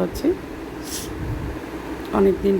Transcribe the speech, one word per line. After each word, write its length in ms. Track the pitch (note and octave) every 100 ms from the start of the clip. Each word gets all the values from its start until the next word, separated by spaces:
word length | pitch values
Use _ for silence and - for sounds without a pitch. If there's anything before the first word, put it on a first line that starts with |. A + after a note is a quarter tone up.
| F3+
আছি। 220 | - D4+ F#4 - - - - - - - - - - - - - - - - -
অনেক 220 | G#3+ G3 F3
দিন 140 | G3+ G3